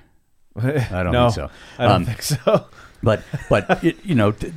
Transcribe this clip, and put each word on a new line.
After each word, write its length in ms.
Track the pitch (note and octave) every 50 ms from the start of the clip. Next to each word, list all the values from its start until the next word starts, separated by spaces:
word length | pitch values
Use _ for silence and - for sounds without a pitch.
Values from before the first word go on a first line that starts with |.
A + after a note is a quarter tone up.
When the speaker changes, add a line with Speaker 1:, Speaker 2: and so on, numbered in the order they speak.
| - _ _ _ _
Speaker 1:
<laughs> 320 | _ _ _ _ _ _
Speaker 2:
I 460 | - A#2 C3 D3+ D3 A#2 F#2+ F#2+ F2+ F2+
don't 100 | F2+ B2
Speaker 1:
No, 180 | A#2+ B2 A#2+
Speaker 2:
think 40 | G2+
so. 160 | E2+ C#2+ C#2+ - - - - - -
Speaker 1:
I 40 | B2
don't 80 | A2 G2
Speaker 2:
Um, 120 | F2+ E2+
Speaker 1:
think 160 | A#2 G#2+ - -
so. 440 | - B2+ A#2 - G3+ A3 E3 - - - - -
<laughs> 180 | - - - -
Speaker 2:
but, 200 | G#2+ G#2+ G#2 - - - C#3 - -
but 340 | C3+ G#2 F#2+ - F#3 - -
it, 220 | E3 - - -
you 100 | G3+ D#3+
know, 160 | A#2 G#2 G#2 G#2
th-, 200 | - - G2 E2